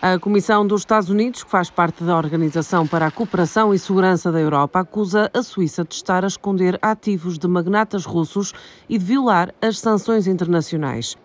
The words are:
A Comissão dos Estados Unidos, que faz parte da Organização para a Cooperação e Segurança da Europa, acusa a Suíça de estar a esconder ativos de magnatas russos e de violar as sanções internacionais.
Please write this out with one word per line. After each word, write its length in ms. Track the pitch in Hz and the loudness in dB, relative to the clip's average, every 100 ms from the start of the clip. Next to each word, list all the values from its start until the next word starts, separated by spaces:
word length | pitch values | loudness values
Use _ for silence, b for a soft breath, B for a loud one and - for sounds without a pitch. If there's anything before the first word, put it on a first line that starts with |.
A 140 | 185 185 | 2 0
Comissão 480 | 202 208 190 214 208 | 2 0 4 2 2
dos 160 | 208 | 0
Estados 300 | - 220 185 | 2 0 2
Unidos, 320 | 202 233 240 | 0 0 -4
que 80 | - | -2
faz 180 | 196 175 | 0 0
parte 340 | - 170 - | 0 0 0
da 140 | 170 170 | 0 0
Organização 680 | 156 165 160 156 151 185 156 | 0 0 0 0 0 0 2
para 180 | 170 156 | 0 0
a 60 | |
Cooperação 600 | - 226 175 165 - 220 | -2 -4 0 0 2 2
e 60 | 196 | 2
Segurança 540 | - 190 190 180 180 | 2 2 4 2 0
da 100 | 165 | 0
Europa, 380 | 156 147 143 185 | 2 2 0 0
acusa 500 | 185 202 208 202 208 | -4 -4 -2 0 0
a 120 | 233 | 0
Suíça 400 | 254 - 170 - | -4 -2 -2 -2
de 100 | 165 | -8
estar 300 | - - 185 | -8 -2 0
a 40 | 196 | 0
esconder 520 | - - 196 180 180 | -4 -4 0 0 0
ativos 560 | 214 220 - 196 170 165 | -2 -2 -2 -4 -4 -4
de 100 | 175 | 0
magnatas 560 | 180 170 208 214 208 | 0 0 0 0 -4
russos 480 | 170 170 160 196 202 B B B B | -4 -4 -2 -4 -6 B B B B
e 80 | 226 | -4
de 80 | 180 | 0
violar 480 | 262 254 185 180 - | 0 4 2 2 -2
as 160 | 220 214 | -2 -2
sanções 480 | 220 214 202 226 190 | 0 0 2 0 2
internacionais. 920 | 185 175 170 156 165 143 117 117 - | 0 2 0 0 -4 -4 -4 -8 -10